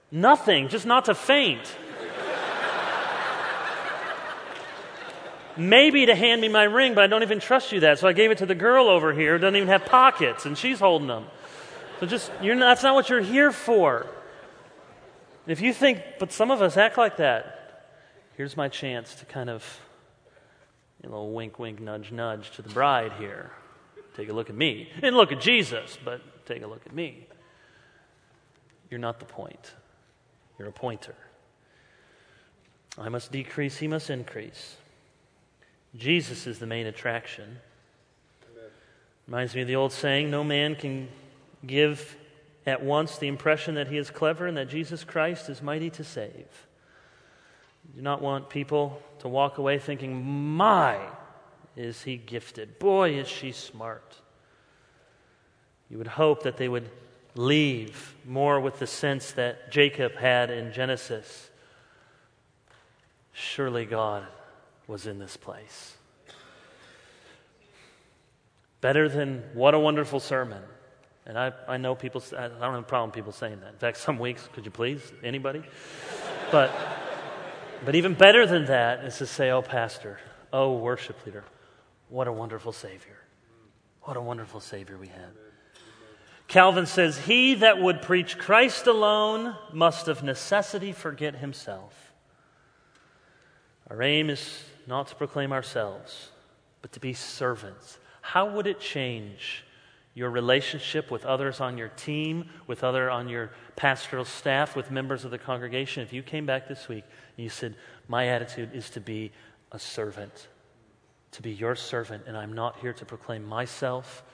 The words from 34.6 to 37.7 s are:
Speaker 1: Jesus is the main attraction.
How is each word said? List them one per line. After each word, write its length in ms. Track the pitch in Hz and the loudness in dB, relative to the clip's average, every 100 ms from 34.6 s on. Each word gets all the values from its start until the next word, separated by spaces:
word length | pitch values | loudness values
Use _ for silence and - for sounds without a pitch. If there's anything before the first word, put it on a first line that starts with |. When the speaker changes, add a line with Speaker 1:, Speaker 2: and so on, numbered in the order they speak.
| - - _ _ _ _ _ _ _ _ _ _ _ 117 | -20 -20 _ _ _ _ _ _ _ _ _ _ _ -6
Speaker 1:
Jesus 520 | 127 175 - 117 123 | 0 0 0 -8 -12
is 120 | 104 | -10
the 60 | 113 | -8
main 220 | 117 110 | -8 -8
attraction. 720 | - 120 117 - - 104 123 _ | -8 -6 -6 -8 -16 -18 -20 _